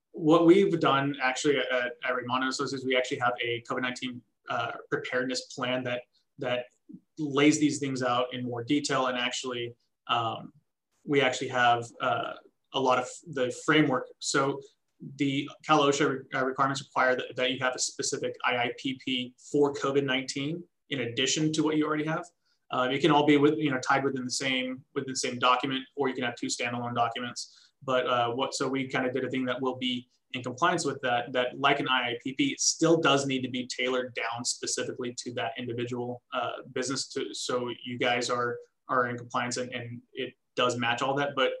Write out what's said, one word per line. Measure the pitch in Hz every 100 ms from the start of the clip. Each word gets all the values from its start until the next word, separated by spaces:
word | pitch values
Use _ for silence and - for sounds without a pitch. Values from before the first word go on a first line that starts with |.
| _
what | - 156 170 165
we've | 190 185 165
done | 143 135 139 139
actually | 131 - 147 131
at, | 127 127 123 -
at | 131
Raimondo | 123 120 127 131
and |
Associates, | 127 131 135
we | 127 127
actually | 127 131
have | 123 123
a | 120 117 -
covid | 127
nineteen, | 123 123 127 120 - _ -
uh, | 127 117 - -
preparedness | - - 127 131 127 -
plan | - 123 127
that, | 123 123 - _ _ -
that | 131 123 - _ - - _ -
lays | 147 135 147 147
these | 147 -
things | 139 127
out | 123 120 127
in | 127
more | 123 113
detail. | 117 147 143 135 127
And | 123
actually, | 123 - 131 120 117 - _ _ -
um, | 120 113 107 - - _ _ _ _ -
we | 143
actually | 131 - 123
have, | 123 120 120 117 -
uh, | 127 117 - - - _ _
a | 135
lot | 131 127
of | 127 - 170
the | 135 123 -
framework. | - 156 139 127 - -
So | - 143 139 - - _ _ _ 143 139
the | 139 135 139 -
Cal | - 151
osha | 143 139 139
re-, | 131 - 135
uh, |
requirements | 131 131 135 135
require | - 131 127 123
that, | -
that | 120 127
you | 127
have | 131
a | -
specific | - - - 135 - -
I | 127 120
I | 120 -
P | 135 131
P | - 127 123 - -
for | 147 143
covid | - 139 139
nineteen | 135 131 131 143 139 175 - _ -
in | 139
addition | 117 117 135 165 156
to | 156
what | 151 156
you | 151
already | 151
have. | 156 165 175 _ _ _ -
Uh, | 127 127
it | 139
can | 165
all | 147
be | 147 143
with, | 147 151
you | 151
know, | 127
tied | - 139
within | 135 127
the | 123
same, | - 135 131 127 131 -
within | 143 131
the | 131
same | 127 123
document, | 127 123 139 131 131 143
or | 131
you |
can | 127
have | 123 -
two | 127
standalone | - 120 120 120
documents. | 120 117 127 120 117 - - _ _
But, | 135 127 127
uh, | 123 120
what, | 123 131
so | - 135
we | 135 131
kinda | 131 127
did | 131
a | 123
thing | 131 127
that | 139
will | 131 123
be | 127 123 - _ _
in | 127
compliance | 123 120 175 175
with | 143 -
that, | 127 120 135
that | 127 123 135
like | 139 143
an | 135
I | 127 123
I | 120
P | 135
P, | 131 139
it | 131
still | - - 160 165
does | 151 139 139
need | 131
to | 123
be | 127 123
tailored | - 127 127 123
down | 117 113 117
specifically | 123 - 117 - 117 - 123 123
to | 127
that | 117 117 131
individual, | 120 120 117 123 123 123 _
uh, | 127 120 - -
business. | 127 120 131 -
To, | 135 -
so | - - 123 120 117
you | 127 120
guys | 127 123 123
are, | 123 120 120 - _ -
are | 131 120
in | 120
compliance | - 123 123 123
and, | 123
and | 123 120 120 -
it | - 123 - _ -
does | 123 123
match | 117 120
all | 135
that, | 139 139
but | 131 127 -